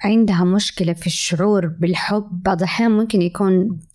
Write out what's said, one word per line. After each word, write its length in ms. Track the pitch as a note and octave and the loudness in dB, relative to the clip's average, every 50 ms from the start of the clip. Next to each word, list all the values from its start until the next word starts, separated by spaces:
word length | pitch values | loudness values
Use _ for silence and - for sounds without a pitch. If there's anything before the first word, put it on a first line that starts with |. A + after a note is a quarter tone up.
| - | 0
عندها 400 | G3+ A3 A3+ A3+ G3+ F#3 E3+ F3+ | 2 4 4 4 4 4 2 2
مشكلة 500 | F3+ F#3+ G#3 - - - - F3+ E3+ E3+ | 2 2 0 0 -2 -4 -2 -2 -2 -2
في 140 | E3+ - | -2 -4
الشعور 600 | F3 - - - - F3 D#3 F#3 G#3+ G#3 G3 F3 | -4 -4 -4 -4 -4 -2 0 2 2 2 2 0
بالحب، 760 | D#3+ E3 E3 F3 F3 F3+ - - - G3+ G#3+ G#3 - F3 F3 - | -2 -4 -2 -2 -2 -2 -2 -2 -2 -4 -4 -4 -6 -8 -4 -2
بعض 120 | F#3+ F#3+ | -2 0
الأحيان 340 | E3 F#3 E3+ - - A#3 A#3 | 0 -2 -2 0 0 2 2
ممكن 300 | G#3+ G#3+ A3+ A3+ - F#3+ | 2 2 0 0 0 0
يكون 580 | F3 F3 - - G3+ F#3+ F#3 F#3 F#3+ A3+ F3+ D#3+ - _ | 0 0 -2 0 0 2 2 2 2 0 -4 -8 -12 _